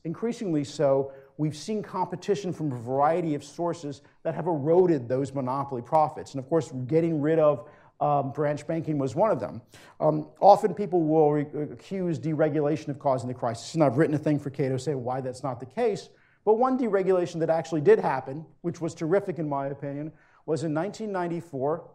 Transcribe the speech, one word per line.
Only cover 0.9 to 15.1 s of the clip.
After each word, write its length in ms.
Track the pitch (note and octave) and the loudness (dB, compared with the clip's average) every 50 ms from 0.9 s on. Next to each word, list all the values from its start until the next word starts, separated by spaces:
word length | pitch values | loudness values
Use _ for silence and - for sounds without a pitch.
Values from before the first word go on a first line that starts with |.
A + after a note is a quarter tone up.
| C3+ C3+ C#3 C3+ - - - - _ | 4 2 2 -2 -6 -16 -20 -14 _
we've 200 | - D3+ D#3 C#3+ | -4 -4 -4 -4
seen 260 | - - - A3 G#3+ G3 | -4 -8 -6 -6 -6 -6
competition 680 | - - F#3 F3+ - - - - - G3+ G3+ G3+ F#3 E3 | -6 -4 -4 -4 -4 -6 -6 -2 -2 -2 -2 -2 -4 -6
from 200 | - D#3 D3+ B2+ | -4 -4 -4 -4
a 40 | |
variety 580 | B2 A2+ A#2+ C3 C3+ C#3+ D3+ E3 F3+ F3 E3 D3 | -4 -4 -2 0 2 4 4 4 2 0 -2 -2
of 100 | C#3+ - | -4 -6
sources 580 | - - - E3+ E3+ D#3+ - - D3 C#3+ - - _ _ _ - | -10 -8 -4 -4 -4 -4 -4 -8 -10 -12 -12 -16 _ _ _ -6
that 100 | E3 D#3 | -6 -4
have 120 | - D#3+ | -4 -2
eroded 600 | E3 F3 D3 C3+ D3+ E3 F3+ F#3+ F3+ E3 C#3+ A#2+ A2+ | -2 -2 0 2 4 6 6 6 6 4 2 0 -2
those 240 | C3 C3 C#3+ C3+ C3+ | -2 -2 -2 -2 -4
monopoly 500 | C#3 C3 B2+ C3 C#3 C3+ C3 C#3 A#2+ A#2 | -4 -4 -2 -2 -4 -4 -4 -6 -8 -4
profits. 520 | - - D#3 D#3 D3 - - F2+ - - | 2 2 4 4 2 0 -6 -12 -10 -8
And 80 | C3+ B2+ | -10 -4
of 60 | - | 0
course, 240 | E3 E3 C#3+ - C#3+ B2+ B2+ | 0 0 0 -2 -6 -8 -4
getting 340 | B2 D#3 D#3+ E3 E3+ E3 D3+ | 0 2 2 2 2 0 0
rid 180 | C#3 D3+ D#3+ D#3 | 2 2 4 4
of, 300 | D#3 D3+ D3 - - - - - - _ _ - | 4 4 4 2 -2 -12 -20 -20 -20 _ _ -4
um, 320 | D3 D3 D3 C#3+ C3+ C3+ A#2+ | 0 0 2 0 0 -2 -2
branch 340 | - D#3 D3 D3+ C#3+ - | -2 -2 -2 -2 -4 -6
banking 320 | - D#3+ E3 D#3 - D#3 D3 | -6 -6 -4 -4 -2 -2 -2
was 160 | C3+ C3+ A2 | -2 -2 0
one 160 | - G3+ A3 | 2 2 2
of 80 | F#3+ C3 | 2 0
them. 240 | G#2 E2+ - A#2 - _ - - - - - - | -4 -6 -10 -12 -16 _ -20 -20 -20 -18 -6 -2
Um, 260 | D3+ D#3 D#3 D3+ D3+ - - - | 2 2 2 0 -2 -8 -2 6
often 340 | - F#3+ G#3 G#3 A3 G#3 F3 | 8 8 8 8 6 0 -2
people 280 | - G#3 F#3+ F3 F3+ D#3+ | -2 -4 -2 0 0 2
will 300 | D3+ D#3 D#3+ D#3 D3 D3 | 4 4 6 6 6 4
re-, 140 | D3+ C#3+ D3 - D3+ D3+ C#3+ | 2 0 -4 -6 -8 -8 -8
accuse 480 | B2 A#2+ - - F#3+ G3 F#3 F3 E3 C3 | -10 -14 -12 -10 -6 -4 -2 -2 -2 -2
deregulation 680 | A2+ D#3 D#3+ C#3+ D#3+ D#3 C#3+ D#3 D3 D3 D#3+ D3 - - | -2 -2 0 2 2 2 2 2 0 0 0 -2 -4 -6
of 100 | C#3 A#2 | -8 -4
causing 300 | - C#3+ C3 B2+ A2+ B2 | -2 0 0 0 -2 -6
the 60 | B2+ | -6
crisis, 400 | - - A#2+ A#2 A#2 - - - | -4 -4 -4 -4 -4 -8 -6 0
and 100 | D#3+ D#3+ | 2 2
I've 140 | C#3 A2+ B2+ | 4 4 4
written 160 | D#3+ C#3+ D3+ | 2 2 2
a 40 | D3 | 0
thing 200 | D3+ D#3 D3+ C#3 | 0 0 0 0
for 120 | - C#3+ | -2 -4
Cato 280 | B2+ - D3 C3 C3 C3 | -4 -4 -2 -2 -2 -2
saying 260 | C3 D#3+ D3 C3+ A#2+ | -2 -4 -4 -4 -4
why 160 | A#2+ | -6